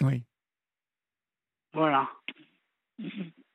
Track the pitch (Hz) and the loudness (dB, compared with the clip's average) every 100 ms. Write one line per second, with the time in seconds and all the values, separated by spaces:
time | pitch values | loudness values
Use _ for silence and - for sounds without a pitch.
0 | 135 127 117 _ _ _ _ _ _ _ | 0 0 -6 _ _ _ _ _ _ _
1 | _ _ _ _ _ _ _ 156 156 139 | _ _ _ _ _ _ _ 0 2 4
2 | 131 - - - - _ _ _ _ - | 0 -6 -16 -16 -20 _ _ _ _ -14
3 | 190 208 170 - _ | -12 -10 -12 -14 _